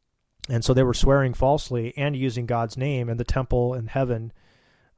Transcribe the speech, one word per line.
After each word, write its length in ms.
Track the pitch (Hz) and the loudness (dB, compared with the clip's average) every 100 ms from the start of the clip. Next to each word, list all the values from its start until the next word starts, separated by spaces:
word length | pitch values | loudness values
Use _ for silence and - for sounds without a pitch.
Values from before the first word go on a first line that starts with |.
| _ _ _ _ - | _ _ _ _ -4
and 160 | 117 | 0
so 100 | 113 | 4
they 100 | 127 | 4
were 100 | 131 | 4
swearing 400 | 120 - 139 135 | 4 4 4 2
falsely 640 | 120 135 151 - 123 117 139 | 2 2 2 0 -4 -4 -4
and 180 | 143 139 | -4 -2
using 300 | 131 117 117 | -2 -2 -2
God's 320 | 117 117 127 | -2 -2 -4
name 320 | 135 135 120 | -4 -2 -2
and 100 | 117 | -4
the 40 | |
temple 500 | - 135 127 127 123 | -2 -2 0 0 0
and 160 | 127 113 | -2 -4
heaven, 420 | 135 131 117 113 - _ _ _ _ _ | -2 -2 -2 -6 -14 _ _ _ _ _